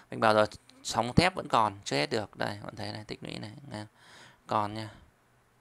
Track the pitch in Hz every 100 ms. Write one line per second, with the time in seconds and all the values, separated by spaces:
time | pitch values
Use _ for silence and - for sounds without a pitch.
0 | - 123 113 107 107 - - - - -
1 | 117 123 180 190 147 123 107 101 - 139
2 | 147 117 98 - 117 104 92 - 104 107
3 | 107 - - - 110 110 139 107 107 _
4 | - - - - - 110 104 107 110 -
5 | - _ _ _ _ _